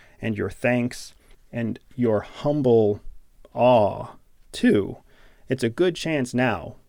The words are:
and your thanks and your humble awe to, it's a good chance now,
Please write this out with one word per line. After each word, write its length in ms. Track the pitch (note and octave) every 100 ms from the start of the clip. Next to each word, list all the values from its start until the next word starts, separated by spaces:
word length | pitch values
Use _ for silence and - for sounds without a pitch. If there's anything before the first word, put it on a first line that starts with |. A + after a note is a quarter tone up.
| - -
and 160 | A2+ G#2
your 140 | G2
thanks 640 | - B2 B2 A#2+ - - - - - _
and 280 | A#2+ A2+ - _ -
your 260 | A#2+ G#2
humble 800 | - - D3 D3 C3 A#2 G#2+ G#2 - - - - -
awe 560 | A#2+ B2 A#2+ G2+ - - - _ _ -
to, 460 | - B3 C3 F#2+ - _ _ - _ -
it's 140 | B2+
a 60 | A#2
good 260 | A2+ F3+ E3+
chance 380 | E3+ D#3 B2
now, 420 | B2 B2+ F#2+ - -